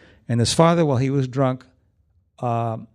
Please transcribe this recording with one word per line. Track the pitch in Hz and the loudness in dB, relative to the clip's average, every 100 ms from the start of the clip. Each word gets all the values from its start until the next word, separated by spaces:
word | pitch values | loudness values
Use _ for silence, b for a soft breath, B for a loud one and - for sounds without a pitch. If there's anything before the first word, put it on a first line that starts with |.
| B B - | B B -4
And | 117 | 0
his | 113 | 2
father, | - 165 170 | 4 4 4
while | 151 127 | 2 0
he | 135 | 0
was | 139 131 | -2 -2
drunk, | 127 131 127 - _ _ _ _ _ _ - | -2 -2 -2 -10 _ _ _ _ _ _ -8
uh, | 123 117 117 110 113 | -4 -2 -4 -8 -12